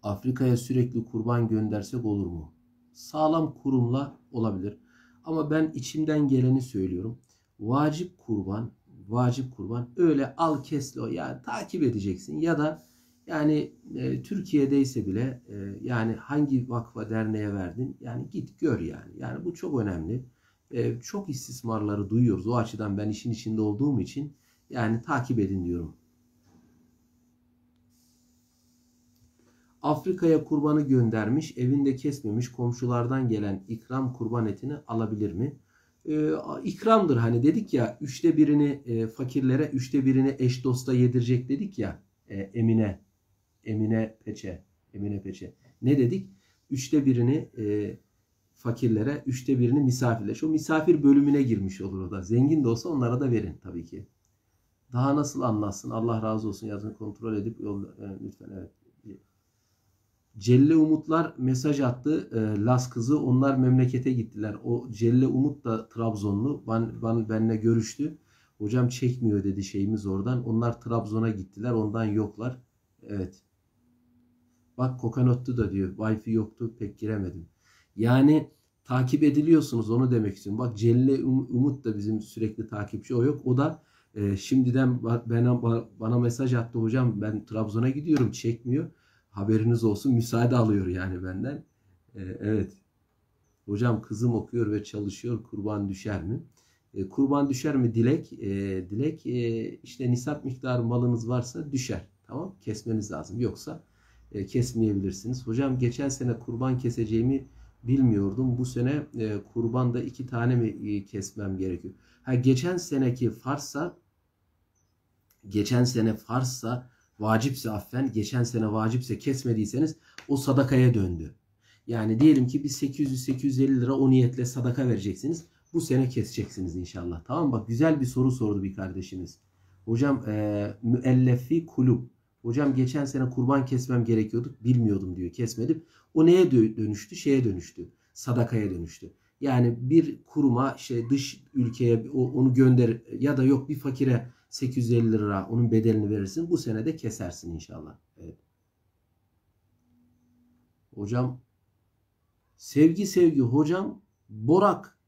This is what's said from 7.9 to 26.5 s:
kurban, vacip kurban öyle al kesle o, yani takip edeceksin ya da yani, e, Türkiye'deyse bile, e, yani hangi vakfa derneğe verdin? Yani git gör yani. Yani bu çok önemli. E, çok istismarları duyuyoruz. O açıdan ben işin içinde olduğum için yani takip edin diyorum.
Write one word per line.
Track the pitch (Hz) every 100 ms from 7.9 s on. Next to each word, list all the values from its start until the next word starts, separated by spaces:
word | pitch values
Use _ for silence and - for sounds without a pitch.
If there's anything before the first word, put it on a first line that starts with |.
| 151 180 _
kurban, | - 107 95 104 120 _ _ - 98
vacip | 117 123 123 127 -
kurban | 95 120 120 -
öyle | 170 143 135 -
al | 165 147
kesle | - 147 131 -
o, | 117
yani | - 143 127
takip | - 117 101 185
edeceksin | 139 110 98 90 - 76
ya | 165 151
da | 151 156 - _ _ _ -
yani, | 160 151 151 - - -
e, | 131 127 127
Türkiye'deyse | - 196 - 147 135 139 135 120 92
bile, | 95 131 127 -
e, | 104 98 101
yani | 113 120 113
hangi | 107 - 147 143 135 127
vakfa | 120 117 117 107
derneğe | 110 110 107 104
verdin? | 98 90 85 127 -
Yani | 127 117 -
git | 185 - -
gör | 156 113
yani. | 85 - - -
Yani | 127 131
bu | 175
çok | - 185 139
önemli. | 104 87 80 120 - _ _ _ _
E, | 123 120 120
çok | - 202 190
istismarları | 127 - 123 117 113 104 101 98
duyuyoruz. | 110 123 95 98
O | 120
açıdan | 113 110 107 98
ben | 104
işin | 104 113
içinde | 113 110 110
olduğum | 107 101 143 131
için | 90 135 147 - _ _ _
yani | 127 110 113
takip | - 139 127 117
edin | 95 95
diyorum. | 87 87 80 - _ _ _ _ _